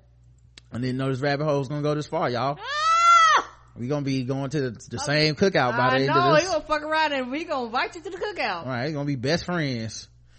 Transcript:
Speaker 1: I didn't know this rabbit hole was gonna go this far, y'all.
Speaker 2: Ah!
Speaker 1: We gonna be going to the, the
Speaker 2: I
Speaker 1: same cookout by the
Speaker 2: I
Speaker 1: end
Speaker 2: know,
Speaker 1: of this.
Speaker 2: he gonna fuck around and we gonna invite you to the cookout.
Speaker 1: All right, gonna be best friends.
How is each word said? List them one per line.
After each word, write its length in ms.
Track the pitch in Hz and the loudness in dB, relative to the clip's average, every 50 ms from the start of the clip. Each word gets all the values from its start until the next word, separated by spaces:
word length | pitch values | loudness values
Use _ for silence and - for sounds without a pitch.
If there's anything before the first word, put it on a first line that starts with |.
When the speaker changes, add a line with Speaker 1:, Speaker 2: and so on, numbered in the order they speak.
| _ _ _ _ _ - _ _ - - _ - - _ | _ _ _ _ _ -20 _ _ -20 -20 _ -20 -18 _
Speaker 1:
I 60 | - 117 | -8 -6
didn't 180 | 127 127 127 | -4 -4 -4
know 120 | 131 135 135 | -2 -2 -2
this 100 | 135 123 | -2 -2
rabbit 260 | 143 143 143 139 156 | 0 0 0 0 0
hole 140 | 156 143 143 | 0 0 0
was 80 | 139 | -2
gonna 140 | 131 151 147 147 | -2 -4 -2 -2
go 100 | 147 151 | -2 -2
this 120 | 151 147 | -2 -4
far, 220 | - 160 165 160 131 | -4 -4 -2 -2 -2
y'all. 280 | 123 113 127 139 151 - | 0 0 -2 -2 -4 -4
Speaker 2:
Ah! 920 | 427 523 587 605 622 659 659 679 679 679 679 679 659 640 605 - - - - - - - - | -6 -6 -4 0 0 2 4 4 6 6 8 8 8 6 4 4 2 -2 -10 -20 -20 -20 -12
Speaker 1:
We 120 | 107 120 | -10 -6
gonna 180 | 127 147 147 139 | -4 -4 -2 -2
be 180 | 139 135 131 123 | -2 -2 -2 -2
going 260 | 123 135 135 139 131 | -4 -4 -4 -4 -4
to 100 | 147 151 | -2 -2
the, 80 | 131 127 107 - - - | -2 -4 -6 -10 -12 -10
the 100 | 120 110 | -8 -6
Speaker 2:
I 40 | - | -2
Speaker 1:
same 300 | - 147 151 156 156 147 | 0 2 4 4 2 4
cookout 360 | - 196 196 180 156 127 123 120 | 2 2 2 4 4 2 2 2
by 120 | - - 262 | 2 2 4
the 40 | 262 | 4
Speaker 2:
I 40 | 269 | 2
Speaker 1:
end 80 | - | 2
Speaker 2:
know, 220 | 277 320 339 349 349 | 2 4 4 6 6
Speaker 1:
of 60 | 320 | 6
this. 80 | 302 349 | 6 4
Speaker 2:
he 40 | 381 | 4
gonna 140 | 339 302 302 | 0 -2 -2
fuck 160 | - 302 302 302 | -2 -4 -2 -2
around 280 | 311 311 320 311 294 285 | -2 0 0 0 0 0
and 160 | 262 254 247 | -2 -4 -4
we 120 | 269 311 339 | -6 -6 -6
gonna 220 | 339 302 262 240 | -4 -4 -4 -4
invite 300 | 220 226 262 294 - - | -4 -4 -4 -4 -4 -6
you 60 | 339 | -10
to 80 | - - | -12 -10
the 80 | 359 | -8
cookout. 440 | - 427 415 359 330 269 214 180 170 | -6 -6 -6 -4 -4 -4 -4 -4 -6
Speaker 1:
All 40 | 165 | -6
right, 240 | 127 127 117 131 160 | -6 -4 -4 -4 -4
gonna 140 | 156 143 143 | -4 -4 -4
be 100 | 147 143 | -4 -4
best 300 | 123 117 139 165 170 - | -2 -2 -2 -2 -2 -2
friends. 640 | - 180 170 151 135 123 113 113 107 - - - - - - - - - | -4 -4 -2 -2 -2 -4 -4 -6 -8 -10 -14 -18 -20 -20 -20 -20 -20 -20